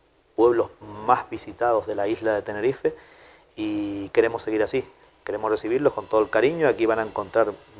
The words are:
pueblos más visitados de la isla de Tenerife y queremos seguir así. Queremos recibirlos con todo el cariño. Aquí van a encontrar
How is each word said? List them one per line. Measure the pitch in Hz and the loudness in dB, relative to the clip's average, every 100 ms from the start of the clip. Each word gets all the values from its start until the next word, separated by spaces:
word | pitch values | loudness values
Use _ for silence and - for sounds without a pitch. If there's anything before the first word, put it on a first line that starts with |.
| _ _ _ - | _ _ _ 4
pueblos | 120 117 - - 107 104 110 | 4 4 0 -6 -16 -4 0
más | 123 - | 0 0
visitados | 113 - - 120 113 110 | -12 -10 -4 0 0 0
de | |
la | 101 101 | -2 -2
isla | 117 110 | -2 0
de | 104 | -2
Tenerife | 101 104 120 135 - - - - - - _ - | -2 -2 -2 -2 -4 -4 -16 -20 -20 -20 _ -8
y | 107 104 101 101 98 | -4 -4 -4 -6 -2
queremos | 117 113 117 | 2 2 0
seguir | - 110 | -2 -2
así. | 104 131 127 - _ _ | 0 -2 -6 -12 _ _
Queremos | - 104 110 | -8 -4 -2
recibirlos | 107 110 131 147 | -2 0 0 0
con | - 98 | 0 0
todo | 110 | 0
el | 107 | 2
cariño. | 110 127 165 147 | 2 2 2 2
Aquí | 110 113 | 2 2
van | 110 | 0
a | |
encontrar | 110 104 95 113 104 98 - 107 | -2 -6 -2 0 0 -2 -14 -12